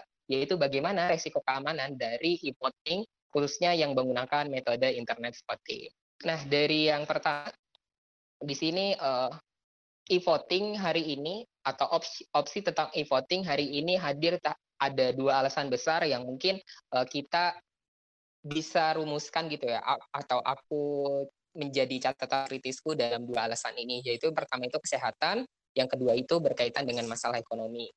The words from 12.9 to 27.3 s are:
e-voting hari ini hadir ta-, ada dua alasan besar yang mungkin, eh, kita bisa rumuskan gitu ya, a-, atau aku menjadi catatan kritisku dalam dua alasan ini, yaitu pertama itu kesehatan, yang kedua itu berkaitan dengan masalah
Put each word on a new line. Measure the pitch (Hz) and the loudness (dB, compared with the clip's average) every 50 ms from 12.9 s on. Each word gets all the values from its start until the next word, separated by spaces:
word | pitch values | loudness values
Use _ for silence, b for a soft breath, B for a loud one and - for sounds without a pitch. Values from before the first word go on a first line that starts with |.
| - | -2
e-voting | 165 147 - 143 - 156 - 180 185 190 | -4 -2 2 2 2 2 2 -2 -2 0
hari | 170 143 143 147 135 143 | 0 0 0 0 0 0
ini | 147 151 170 180 185 | -2 0 2 2 2
hadir | 170 143 143 143 156 170 175 175 | 2 0 -2 0 2 2 2 2
ta-, | - 151 156 - _ _ _ - | 0 -2 -4 -4 _ _ _ -2
ada | 139 139 135 131 131 127 | -2 0 2 2 2 2
dua | 123 131 131 139 135 135 131 | 2 2 4 4 4 6 4
alasan | - - 156 143 139 | 2 2 0 -2 0
besar | 123 120 - 160 160 170 175 156 | 0 0 2 2 2 2 2 2
yang | 135 120 127 | 0 0 -2
mungkin, | 127 127 135 - 185 190 196 - B B B B - - | -6 -6 -2 0 0 0 -2 -4 B B B B -2 0
eh, | 127 127 123 | 0 0 0
kita | - 147 143 - - 170 175 175 170 - - _ _ _ _ _ _ _ _ _ _ _ _ _ _ _ | -2 -8 -6 -2 0 2 2 2 0 -4 -8 _ _ _ _ _ _ _ _ _ _ _ _ _ _ _
bisa | - 147 147 156 156 - - 175 160 160 160 | -8 -4 -4 -4 -2 0 2 2 4 2 2
rumuskan | 160 156 151 147 151 - - - 160 165 160 | 0 0 -2 -2 -4 -4 -4 -4 -4 -2 -2
gitu | 147 147 - 120 | -4 -4 -2 -2
ya, | 117 110 - | -2 0 0
a-, | 127 135 120 - - - | 0 -2 -2 -2 -6 -8
atau | 139 - - 123 123 | -6 -2 0 0 0
aku | - 131 139 - - - 156 147 147 147 147 139 139 139 139 139 139 139 - _ _ _ - 165 | 2 0 -2 -4 -4 -6 -4 -2 -2 0 0 0 0 0 0 -2 -2 -4 -8 _ _ _ -8 -6
menjadi | 143 143 127 135 131 123 131 127 - 131 131 | -6 -2 0 0 0 0 0 -2 -2 -2 -2
catatan | - 135 127 135 135 135 | -2 -4 -2 -2 -2 -2
kritisku | 135 135 131 - 131 131 - - 156 156 | -2 -6 -8 -6 -6 -8 -6 -4 -4 -2
dalam | 147 123 117 120 117 120 | 0 0 0 0 -2 -4
dua | 120 123 117 113 113 | -2 -2 0 0 0
alasan | 113 - - 120 113 | -2 -4 -4 -6 -6
ini, | 123 117 123 123 123 127 | -6 -6 -6 -6 -4 -2
yaitu | 127 120 117 - 160 | -2 -2 0 0 0
pertama | 160 143 131 - 131 127 127 123 | 0 0 -4 -4 -4 -4 -4 -2
itu | - 151 | -4 -4
kesehatan, | - - - 127 131 117 - - 151 165 196 233 262 - _ _ _ _ - | -4 -2 -4 -2 -2 -2 -2 0 0 0 0 -2 -4 -6 _ _ _ _ 0
yang | 131 127 127 | 0 0 2
kedua | - 131 127 123 117 | 0 0 2 4 4
itu | 123 127 - 165 170 | 4 2 2 2 2
berkaitan | 156 135 127 - 123 120 120 139 139 | 4 2 2 2 0 0 0 -2 -2
dengan | 123 120 120 117 113 | -2 -2 -2 -2 -4
masalah | 113 - - 120 | -4 -4 -2 -2